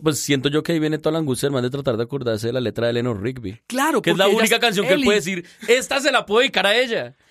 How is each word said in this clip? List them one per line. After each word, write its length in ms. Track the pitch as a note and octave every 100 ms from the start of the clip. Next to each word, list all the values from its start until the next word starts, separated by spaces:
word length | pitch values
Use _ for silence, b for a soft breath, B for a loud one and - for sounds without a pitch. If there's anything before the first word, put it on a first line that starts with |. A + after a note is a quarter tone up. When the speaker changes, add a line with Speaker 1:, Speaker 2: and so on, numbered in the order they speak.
Speaker 1:
pues 160 | D#3 C#3
siento 280 | - C#3 C#3
yo 140 | D3+
que 80 | D3+
ahí 60 | E3
viene 180 | D3+ D#3
toda 140 | D#3+
la 60 | D#3+
angustia 260 | D3+ B2 C#3
del 60 |
man 80 | C3+
de 80 | B2
tratar 260 | C#3 C3+ A2
de 60 |
acordarse 440 | A#2 C#3 A#2+ A2 A#2
de 40 |
la 80 | B2+
letra 260 | A#2 G#2+ A#2+
de 40 |
Eleanor 300 | A#2+ B2 G#2
Rigby. 380 | A2 C3 G2+ G#2 -
Speaker 2:
Claro, 340 | B3+ D4+ C4
Speaker 1:
Que 80 | E3
es 60 | E3+
la 80 |
Speaker 2:
porque 80 | G3
ella 80 | A3
Speaker 1:
única 140 | A3+ A3+
Speaker 2:
es 40 |
Speaker 1:
canción 260 | A#3 G3 A#3
que 60 |
él 40 | D4
Speaker 2:
Ellie. 60 | B3
Speaker 1:
puede 120 | G#3
decir, 260 | E3 F3+ B B A3
"Esta 320 | B3+ - C4+
se 100 | C#4
la 120 | B3 G3
puedo 140 | G#3+
dedicar 260 | B3+ F#3 G3
a 100 | A3+
ella". 400 | B3+ G3+ A#2+ - b